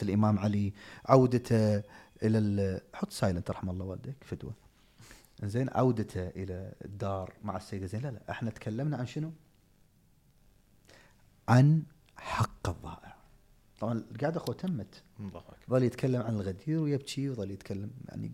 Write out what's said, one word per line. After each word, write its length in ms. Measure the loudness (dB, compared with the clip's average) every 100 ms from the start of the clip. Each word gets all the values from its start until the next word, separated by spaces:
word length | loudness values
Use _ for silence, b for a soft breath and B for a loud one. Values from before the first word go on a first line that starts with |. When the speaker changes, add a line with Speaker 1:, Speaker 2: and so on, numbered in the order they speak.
Speaker 1:
الإمام 360 | 2 4 6 4
علي، 340 | 2 2 0 B B B 6
عودته 760 | 8 8 4 4 4 4 2 -2 B B -2
إلى 160 | 2 4
ال-، 420 | 4 2 0 -2 -8
حط 180 | -8 -8
silent 380 | 0 0 0 -4
رحم 200 | -6 -4
الله 140 | -6
والديك 400 | -6 -8 -10 -14
فدوة. 300 | -12 -10 -10 -14 _ _ b b b b b -10
إنزين، 260 | -4 -2 -2
عودته 560 | 2 2 2 -2 -6 -6
إلى 440 | -8 -8 -8 -10 -12
الدار 500 | -14 -6 -4 -4 -8 -10
مع 140 | -8 -8
السيدة 300 | -8 -8 -6
زين. 140 | -6
لا، 80 | -8
لا، 220 | -10 -10
إحنا 200 | -6 -6
تكلمنا 460 | -6 -6 -4 -2 -4
عن 100 | -4
شنو؟ 260 | -6 -8 -10 _ _ _ _ _ _ _ _ _ _ _ _ _ _ b b b b _ _ 6
عن 340 | 8 10 6 0 -14 _ -16
حق 520 | -6 -2 -2 -2 -8
الضائع. 480 | -8 -12 -14 -18 -20 -20 -20 _ _ _ -6
طبعًا 120 | -4
القعدة 440 | -4 -6 -4 -4 -2
أخو 160 | -6
تمت. 500 | -4 -4 -4 -6 -16 -20 -12
Speaker 2:
الله 180 | -12 -12
أكبر. 180 | -16 -20 -2
Speaker 1:
ظل 120 | 2
يتكلم 400 | 2 2 0 0
عن 120 | 0
الغدير 440 | -2 -4 -4 -2 0
ويبكي 520 | 0 -2 -2 -6 -4
وظل 200 | -4 -6
يتكلم. 400 | -8 -8 -6 -6 -10 -12
يعني 220 | -10 -4